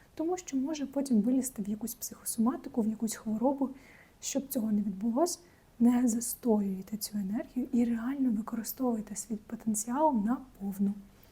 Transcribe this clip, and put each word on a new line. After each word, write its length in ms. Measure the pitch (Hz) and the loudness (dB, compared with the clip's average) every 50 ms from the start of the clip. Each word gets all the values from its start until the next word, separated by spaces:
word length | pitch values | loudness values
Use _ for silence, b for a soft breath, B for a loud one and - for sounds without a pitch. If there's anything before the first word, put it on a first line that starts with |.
| b b b | b b b
тому 220 | - 320 330 370 359 | -4 -2 -2 -2 -2
що 200 | - - 269 262 | -4 -4 -2 -2
може 280 | 254 302 311 294 277 | -2 -2 -2 -4 -4
потім 360 | - - 277 277 277 247 208 | -4 -2 -2 0 4 4 4
вилізти 400 | 196 247 254 262 247 - - - | 6 4 4 2 2 0 -4 -6
в 80 | 190 202 | -4 -4
якусь 260 | 214 214 - 226 - | -4 -4 -6 -8 -8
психосоматику, 880 | - - - - - - - - 233 220 247 330 349 - 269 - 247 | -8 -10 -12 -12 -10 -8 -4 0 2 2 2 2 0 -4 -6 -2 0
в 60 | 214 220 | 0 0
якусь 280 | 220 - 233 214 - | 0 -2 -2 -4 -4
хворобу. 540 | - - 220 214 220 233 269 277 277 277 240 - B B B B B B B B B | -4 -4 -4 -2 2 2 2 2 2 0 -2 -4 B B B B B B B B B
Щоб 260 | - - - 269 277 - | -8 -4 -4 -4 -4 -2
цього 240 | - 262 214 220 | -2 -2 0 2
не 100 | 214 208 | 2 2
відбулось, 580 | 196 214 185 190 208 240 226 262 330 349 - - b b b b b b b b | 2 0 -2 -2 -2 0 2 2 2 2 0 -4 b b b b b b b b
не 280 | 233 240 247 240 254 240 | 6 6 6 6 4 4
застоюйте 920 | 214 233 233 - - - - 247 214 214 202 196 190 185 190 196 214 208 | 2 2 -2 -4 -6 -2 2 2 4 4 2 0 -2 -4 -6 -8 -8 -6
цю 200 | - - 208 208 | -6 -4 -4 -4
енергію 500 | 196 185 208 262 330 - - 254 240 - | -2 -2 -2 -4 -4 -4 -4 -4 -4 0
і 140 | - 233 240 | 2 2 2
реально 460 | 233 233 226 226 247 277 285 262 254 | 2 2 0 -2 -2 -2 0 2 2
використовуйте 840 | 214 208 220 - 226 226 214 - - - 262 247 233 214 208 - 208 | 2 0 -2 -4 -6 -6 -6 -6 -6 -2 0 0 0 0 -2 -6 -8
свій 200 | - - - 226 | -10 -6 -6 -6
потенціал 880 | 202 - - 233 214 - 220 214 208 - 240 240 285 311 269 254 220 196 | -6 -6 -8 -12 -6 -2 0 0 0 0 -2 2 4 4 4 4 4 2
наповну. 680 | 220 254 269 - - - - 196 202 190 - 202 196 202 - - b b b b b | 2 0 0 -2 -8 -12 -8 -6 -6 -2 2 2 2 0 -2 -8 b b b b b